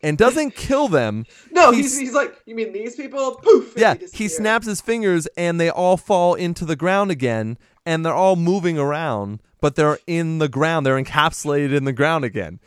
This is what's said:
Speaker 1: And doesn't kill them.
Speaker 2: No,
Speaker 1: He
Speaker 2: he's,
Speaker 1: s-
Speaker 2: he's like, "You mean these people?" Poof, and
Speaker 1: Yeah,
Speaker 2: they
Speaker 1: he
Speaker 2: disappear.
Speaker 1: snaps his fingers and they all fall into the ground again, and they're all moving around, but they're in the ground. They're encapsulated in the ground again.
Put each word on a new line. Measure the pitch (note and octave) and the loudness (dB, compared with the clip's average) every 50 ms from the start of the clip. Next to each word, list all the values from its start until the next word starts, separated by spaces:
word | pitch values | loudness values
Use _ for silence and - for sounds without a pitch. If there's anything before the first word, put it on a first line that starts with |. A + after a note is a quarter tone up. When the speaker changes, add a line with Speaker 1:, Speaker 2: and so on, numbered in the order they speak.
Speaker 1:
And | - D#3 D3+ D3 | -2 -2 2 4
doesn't | G#3 B3 B3 D#4 D4+ C#4 - | 4 4 4 2 -2 -4 -6
kill | - - - C4+ C4+ D4+ C4 | -8 -4 -2 0 0 2 2
them. | E3+ C#3+ A#2+ A2 G#2 G#2+ A2+ _ _ - - - | 2 2 2 2 -4 -6 -8 _ _ -20 -20 -4
Speaker 2:
No, | - F4 F4 C#4 | 2 6 6 6
Speaker 1:
He | B3 A#3 | 6 4
Speaker 2:
he's, | C#4+ C4+ C4 | 0 -2 -4
Speaker 1:
s- | C#4 | -6
Speaker 2:
he's | C4+ B3 A3+ | -8 -2 -2
like, | C#4+ C4 - - - _ | -2 -2 -2 -6 -16 _
"You | - A3+ | -14 -8
mean | A3+ A3 - F#3+ | -8 -6 -6 -6
these | G3+ A3 A#3+ A#3 | -10 -10 -10 -10
people?" | - C#4+ C4+ C4+ C#4 C4+ C4 B3 | -12 -14 -12 -6 -6 -4 -4 -6
Poof, | - - A4+ A4 - - - - | -2 4 6 6 6 6 0 -2
and | - | 2
Speaker 1:
Yeah, | A3 G#3+ - | 2 2 2
Speaker 2:
they | - | 0
Speaker 1:
he | F#3 | -6
Speaker 2:
disappear. | F3+ - - G#3+ G#3 | -16 -10 -6 -6 -6
Speaker 1:
snaps | - A#3+ G#3+ G#3+ A3 A#3 A3+ A3+ | -4 -2 0 0 0 0 -2 -4
his | G#3 F3 | -8 -6
fingers | - - A3+ A#3 A3 G3 F3+ E3+ D#3 - _ - | -4 -4 -4 -2 0 0 0 0 -2 -4 _ -4
and | F3 F3 E3+ E3+ | -4 -2 0 0
they | E3+ E3 | 0 0
all | - - F3+ F3+ F#3 E3+ | 0 0 2 2 2 0
fall | - - G#3 F3+ F3 F3 F3 | 0 0 0 2 4 2 2
into | - F3+ F3 E3+ - F3+ | 2 -2 -4 -4 -6 -4
the | D#3 D#3+ | -6 -4
ground | C3+ D3+ F3+ F#3+ G3 G3+ G3+ | -2 0 0 2 2 0 0
again, | F3+ C3+ B2+ B2 A#2 A2 A2 A2 A#2 - _ _ _ _ _ | -2 -2 -2 -2 0 -2 -4 -6 -8 -10 _ _ _ _ _
and | - E3 D#3+ D#3+ | -4 -2 -2 0
they're | E3 D#3 | 0 0
all | D3 F#3 F#3+ F#3+ | 2 4 4 4
moving | F3 E3+ F3 F#3 G3 E3 F3 E3 D#3 | 2 2 0 0 0 0 -2 0 0
around, | C#3+ C#3+ D3 D3+ E3 D#3 B2 G#2 G2+ G2+ G#2 G#2+ _ _ _ _ | 0 -2 -2 -2 -2 -2 -2 -2 -4 -6 -8 -12 _ _ _ _
but | - D3 C#3 | -2 -2 2
they're | - D#3 D3+ D3+ - _ - | 2 2 2 2 0 _ -4
in | E3+ E3 E3+ D#3+ D#3+ D#3+ | -4 -2 -2 -2 0 0
the | D#3 D3 | -2 -2
ground. | B2+ C3+ D3 D#3+ E3 E3 C#3+ | 0 0 0 0 0 0 2
They're | C3+ C3 C3+ | 2 0 0
encapsulated | C3 - - D3+ D3 D#3+ - - - D3 C#3+ C#3+ D3 C#3+ C3+ | -2 -2 0 2 2 2 0 -4 -4 -2 0 0 0 0 0
in | C#3+ C3+ | 0 -2
the | C3+ C3 | -2 -2
ground | A2 C#3+ D3+ E3 D#3+ C#3 | 0 0 0 0 0 -2
again. | A#2 F#2+ G#2+ F#2+ D#2 E2 G2+ _ | -4 -6 -6 -8 -8 -10 -16 _